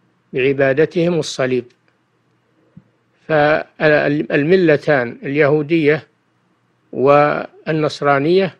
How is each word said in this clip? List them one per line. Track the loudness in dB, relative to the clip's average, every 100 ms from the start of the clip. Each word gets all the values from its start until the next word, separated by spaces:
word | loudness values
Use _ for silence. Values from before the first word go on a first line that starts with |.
| _ _ _
بعبادتهم | -4 -2 0 0 2 0 0 -2 -2
الصليب. | -4 -4 -2 -2 -6 _ _ _ _ _ _ _ _ _ _ -20 _ _ _ _ -4
فالملتان | 0 2 0 -4 -4 0 2 0 -2 -2 -2 0 2 2 2 2 -2 -2 -8
اليهودية | -6 0 2 0 0 0 0 0 -4 _ _ _ _ _ _ _ _
والنصرانية | -2 4 4 4 -2 -8 -12 -6 -4 -4 -4 -2 0 2 0 0 -6